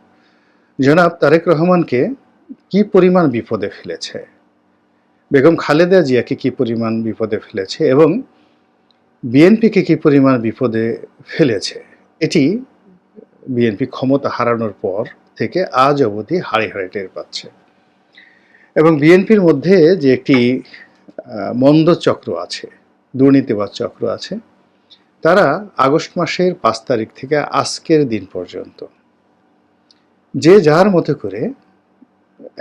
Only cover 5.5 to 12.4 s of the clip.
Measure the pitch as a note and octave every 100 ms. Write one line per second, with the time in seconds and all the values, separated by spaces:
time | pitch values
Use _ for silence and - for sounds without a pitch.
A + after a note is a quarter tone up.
5.5 | E3 - D3 F3 F#3 C#3 A#2+ - C3 C3
6.5 | B2+ A#2 A2+ A2+ A2+ A2 G2+ A2 G#2 -
7.5 | G#2 F#2+ - D3 C3 D#3 A3 - _ _
8.5 | _ _ _ _ _ _ _ B2 C3 F3+
9.5 | A3 A3 F#3+ E3+ D#3 D#3+ C#3+ C3+ B2+ A2
10.5 | - B2+ A2+ A2+ - - _ - - C#3+
11.5 | G2 - - - _ _ _ D#3 D#3+